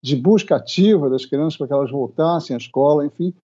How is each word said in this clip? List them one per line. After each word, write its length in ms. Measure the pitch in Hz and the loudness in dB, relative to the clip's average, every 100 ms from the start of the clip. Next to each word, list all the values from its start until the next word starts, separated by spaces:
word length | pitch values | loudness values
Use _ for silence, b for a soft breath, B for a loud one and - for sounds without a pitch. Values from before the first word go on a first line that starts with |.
de 140 | 131 | -2
busca 400 | 139 139 214 - | 0 4 2 2
ativa 560 | 151 - - 196 202 139 | -2 -2 2 4 4 2
das 160 | 131 127 | -2 -2
crianças 300 | 143 156 - | -4 -4 -4
para 100 | 131 | -4
que 60 | |
elas 180 | 139 139 | -2 -2
voltassem 640 | 139 120 - 160 170 - | -4 -6 -2 0 0 -4
à 20 | 123 | -8
escola, 480 | - - 143 147 | -6 0 2 2
enfim. 300 | 147 _ 180 - | 0 _ -6 -6